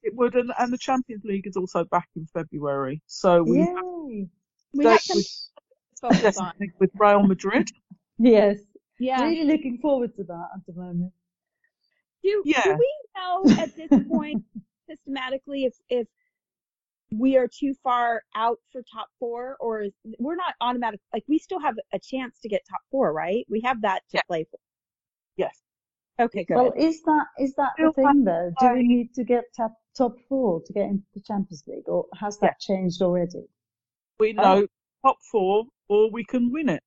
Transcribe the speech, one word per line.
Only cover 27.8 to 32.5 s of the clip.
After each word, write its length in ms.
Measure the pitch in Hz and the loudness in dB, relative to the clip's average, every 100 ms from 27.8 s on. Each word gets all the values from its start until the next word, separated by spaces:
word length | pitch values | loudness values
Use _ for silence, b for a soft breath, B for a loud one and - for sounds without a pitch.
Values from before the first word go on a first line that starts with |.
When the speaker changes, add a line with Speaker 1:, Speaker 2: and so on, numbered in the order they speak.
Speaker 1:
Still 100 | 320 | 0
Speaker 2:
thing, 120 | 311 269 | 4 4
Speaker 1:
have 180 | 285 214 | 4 4
Speaker 2:
though? 260 | 165 180 170 | 0 -4 2
Speaker 1:
to 80 | 254 | 2
Speaker 2:
Do 60 | |
we 60 | 247 | 4
Speaker 1:
play. 80 | 247 | 4
Speaker 2:
need 260 | 240 240 | 2 0
to 100 | - | -6
get 200 | 240 240 233 - | 0 0 -2 -6
top, 180 | 220 226 _ - | -8 -8 _ -2
top 200 | 247 - _ | -2 -2 _
four 340 | 269 240 165 - | -2 0 -2 -4
to 80 | |
get 120 | 208 196 | -4 -2
into 160 | 202 - | -2 -6
the 80 | 208 | -20
Champions 420 | - 208 190 151 - | -8 -6 -6 -10 -14
League, 200 | - - | -12 -4
or 180 | 175 - 180 | -4 -4 -8
has 200 | 208 208 | -10 0
that 180 | 190 | 0